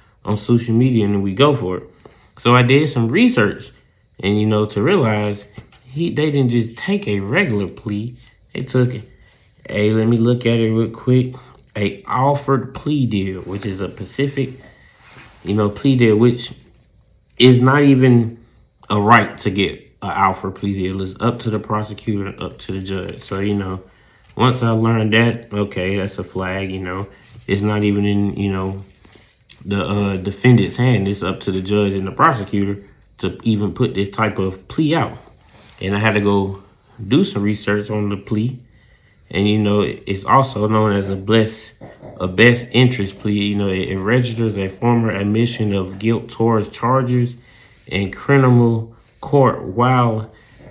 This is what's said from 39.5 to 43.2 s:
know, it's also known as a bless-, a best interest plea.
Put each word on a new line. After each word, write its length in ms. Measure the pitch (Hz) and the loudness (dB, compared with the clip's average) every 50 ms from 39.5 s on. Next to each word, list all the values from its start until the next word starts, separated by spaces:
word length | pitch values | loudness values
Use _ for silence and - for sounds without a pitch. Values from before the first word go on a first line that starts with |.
| 104 | 2
know, 240 | 107 104 104 101 104 | 2 2 2 2 2
it's 440 | 95 - - - - - 98 95 - | 0 0 -4 -8 -6 -6 -6 -6 0
also 420 | - 120 135 131 127 - 104 104 | 2 4 4 2 2 -2 -2 0
known 240 | 107 110 107 107 107 | 0 2 2 2 2
as 180 | 101 101 95 95 | 2 0 -2 -2
a 60 | 98 | -6
bless-, 580 | 95 95 107 110 113 110 107 - - - - - _ - - - - - - - - | -6 -2 2 4 4 4 2 -2 -12 -18 -20 -20 _ -20 -20 -20 -20 -20 -20 -10 -8
a 80 | 90 | -6
best 400 | 92 90 95 113 120 123 123 - - | -4 0 4 4 4 4 2 -2 -2
interest 460 | - 120 127 123 123 - 101 95 - | 2 4 4 4 2 0 -6 -6 -8
plea. 280 | - | -6